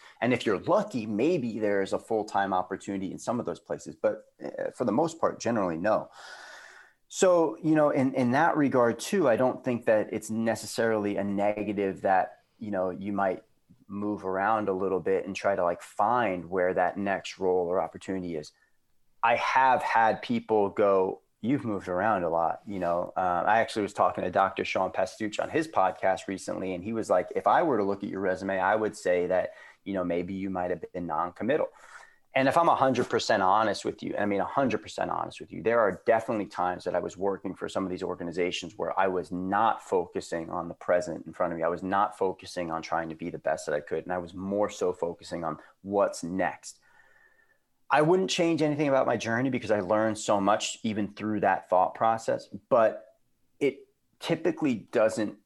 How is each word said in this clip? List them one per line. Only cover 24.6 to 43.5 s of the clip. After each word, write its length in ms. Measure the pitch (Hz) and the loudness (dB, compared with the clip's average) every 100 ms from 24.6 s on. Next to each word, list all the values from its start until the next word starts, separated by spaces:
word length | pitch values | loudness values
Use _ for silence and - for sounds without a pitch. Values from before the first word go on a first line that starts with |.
Sean 260 | 98 101 92 | -4 -2 -2
Pastuch 480 | - 95 - 107 - | -2 -4 -4 -6 -4
on 100 | - | -2
his 200 | 147 160 | -2 -2
podcast 580 | - 95 - 98 92 - | 0 0 2 0 0 -4
recently. 480 | 95 - 90 92 | -8 -8 -6 -6
And 80 | 87 | -6
he 100 | 101 | -6
was 160 | 113 101 | -4 0
like, 200 | 92 90 95 | 0 0 0
"If 100 | 101 | 2
I 160 | 135 | 4
were 140 | 165 113 | 4 2
to 80 | |
look 180 | 98 98 | 0 -2
at 60 | 101 | -6
your 100 | 95 | -2
resume, 400 | 95 92 98 95 | -2 -2 -2 0
I 160 | 92 | 2
would 220 | 110 107 - | 2 0 -2
say 300 | 92 90 90 | 0 2 2
that, 220 | 90 87 - - - | 0 -2 -8 -20 -14
you 100 | 95 | -6
know, 80 | 95 | -4
maybe 320 | 87 87 90 | -2 -2 -4
you 160 | 95 98 | -6 -6
might 200 | 92 90 | -4 -2
have 120 | 90 - | -4 -6
been 140 | 90 87 | -8 -4
non-committal." 640 | 78 87 - 104 143 - - - - - _ _ | -4 -4 -4 -2 0 -2 -6 -20 -20 -20 _ _
And 140 | 131 135 | 0 2
if 80 | 165 | 4
I'm 120 | 170 | 4
a 60 | |
hundred 340 | 127 135 123 123 | 4 4 2 0
percent 360 | 113 - 107 | 0 2 2
honest 400 | 95 104 110 98 | 4 4 2 0
with 180 | - - | -6 -6
you, 140 | - - | -6 -4
I 80 | 101 | -2
mean, 140 | 98 | -2
a 40 | |
hundred 380 | 90 139 131 104 | -2 0 0 -2
percent 260 | - - 87 | -4 -6 -4
honest 300 | 82 82 - | -4 -6 -10
with 140 | - | -14
you, 100 | 90 | -4
there 160 | 107 120 | 0 4
are 240 | 101 92 | 2 2
definitely 420 | - 113 - 110 87 | 2 2 2 -2 -4
times 360 | - 90 87 | -2 -2 -2
that 140 | 90 87 | -4 -2
I 20 | |
was 180 | 87 87 | -4 -4
working 380 | 98 95 95 | -4 -4 -6
for 140 | - 90 | -8 -6
some 160 | 98 | -4
of 60 | 95 | -4
these 120 | 90 | -4
organizations 680 | 90 90 85 82 90 - 87 - | -6 -6 -6 -2 -2 -2 -8 -6
where 220 | 85 - | -4 0
I 80 | 95 | 0
was 240 | 90 82 | 0 -4
not 540 | 90 92 101 110 - | -6 -2 0 2 0
focusing 640 | - 92 85 95 - 85 82 | 0 -2 0 -6 -6 -6 -6
on 160 | 87 85 | -6 -8
the 80 | |
present 520 | - - 90 87 78 80 | -6 0 0 0 -6 -8
in 60 | |
front 200 | - 87 | -4 -2
of 60 | 85 | 0
me. 20 | |
I 60 | 82 | -2
was 160 | 85 | -2
not 340 | 92 98 104 - | 0 0 0 0
focusing 540 | 95 92 92 - 85 | -2 -2 -10 -8 -6
on 100 | 80 | -6
trying 260 | - 82 82 | -4 -4 -4
to 40 | |
be 160 | 78 87 | -8 -8
the 80 | 80 | -6
best 280 | 73 | -4